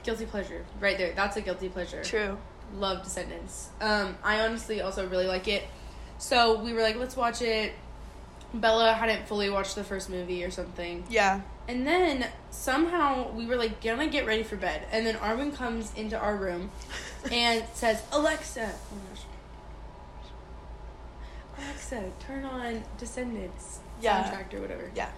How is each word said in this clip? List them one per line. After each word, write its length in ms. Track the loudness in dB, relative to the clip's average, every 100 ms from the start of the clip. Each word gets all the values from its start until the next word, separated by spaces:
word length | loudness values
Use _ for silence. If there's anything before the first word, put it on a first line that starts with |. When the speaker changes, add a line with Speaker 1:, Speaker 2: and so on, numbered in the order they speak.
Speaker 1:
Guilty 220 | 0 -2 -2
pleasure. 380 | -4 -4 -8 -10 0
Right 160 | 2 4
there. 160 | 0
That's 240 | 2 2 2
a 40 |
guilty 280 | -2 -2 -4
pleasure. 360 | -4 -6 -4
Speaker 2:
True. 340 | 0 2 2 -2 -8 -14 -12 -2
Speaker 1:
Love 260 | 0 0
Descendants. 680 | -4 -6 -6 -8 -10 -10 -12 -2
Um, 360 | 2 4 2 0
I 180 | 2 4
honestly 400 | 2 0 -2 -2
also 260 | -2 -2 0
really 180 | 2 2
like 220 | 2 2
it. 160 | 0 -2 -12 -12 -12 -12 -10
So 380 | 4 6 8 6
we 140 | 2
were 100 | 4
like, 120 | 4 2
"Let's 200 | -2 2
watch 260 | 2 2
it." 300 | 2 2 0 -4 -12 -12 -12 -14 -14 -16 -8
Bella 400 | 4 6 8 8
hadn't 340 | 8 4 2 2
fully 240 | 2 4
watched 240 | 2 0
the 80 | -4
first 260 | -4 -4 -4
movie 360 | -4 -2 -2
or 60 | -2
something. 520 | -4 -6 -6 -6 -6 2
Speaker 2:
Yeah. 300 | 6 6 4 -2 -10 -4
Speaker 1:
And 180 | 0 4
then 420 | 6 6 4 -2 -4 -12
somehow 800 | -4 2 4 4 6 4 4 0
we 140 | -4 0
were, 100 | 2
like, 240 | 2 0
gonna 240 | 0 2 2
get 200 | 2 2
ready 180 | 2
for 100 | 0
bed. 320 | -2 -2 -2 0
And 120 | 2
then 120 | 2 0
Arwen 360 | 0 0 0 -2
comes 340 | -2 -2 -4 -6
into 200 | -4 0
our 200 | 0 2
room 340 | 0 -2 -6 -8 -10 -8
Speaker 2:
<laughs> 320 | -8 -8 0
Speaker 1:
and 320 | 4 6 4 0
says, 300 | 2 2 2 2
"Alexa." 480 | 4 4 2 -4 -4
Oh 320 | -4 -4 -10
my 160 | -10 -10
gosh. 100 | -12 -12 -14 -14 -16 -14 -14 -14 -14 -14 -14 -14 -14 -14 -14 -12 -12 -12 -12 -14 -12 -12 -12 -12 -8
"Alexa, 520 | -8 -8 -6 -6 -6 -8
turn 240 | -8 -6
on 380 | -6 -6 -4 -6 -8 -10
Descendants 840 | -8 -6 -4 -4 -6 -10 -12 -14 -12 0
Speaker 2:
Yeah. 220 | 4 4
Speaker 1:
soundtrack," 300 | 2 -2 -6
or 60 | -6
whatever. 300 | -6 -6 -6
Speaker 2:
Yeah. 140 | -4 -4